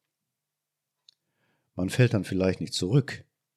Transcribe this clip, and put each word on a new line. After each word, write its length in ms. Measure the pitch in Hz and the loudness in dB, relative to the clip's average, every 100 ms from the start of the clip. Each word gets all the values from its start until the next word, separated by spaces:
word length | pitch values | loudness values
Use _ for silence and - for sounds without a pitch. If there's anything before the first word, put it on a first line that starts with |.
| _ _ _ _ _ _ _ _ _ _ _ _ _ _ _ _ _ - | _ _ _ _ _ _ _ _ _ _ _ _ _ _ _ _ _ -6
Man 140 | 92 | -2
fällt 240 | - 123 107 | 2 2 2
dann 80 | |
vielleicht 360 | 90 92 92 90 | -2 0 0 0
nicht 140 | 78 | -4
zurück. 500 | - 90 135 123 - - _ _ | -6 0 0 0 -6 -16 _ _